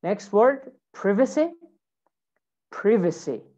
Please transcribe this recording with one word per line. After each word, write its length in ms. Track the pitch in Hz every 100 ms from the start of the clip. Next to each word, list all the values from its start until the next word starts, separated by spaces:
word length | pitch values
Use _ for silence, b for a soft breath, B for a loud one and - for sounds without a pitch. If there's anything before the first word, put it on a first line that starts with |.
Next 280 | 165 202 -
word, 400 | 202 240 269 - _ _
privacy, 580 | - 190 202 262 302 330 339 339 _ _ _ _ _ _ _ _ _ _
privacy. 720 | - 196 226 175 156 - 117 -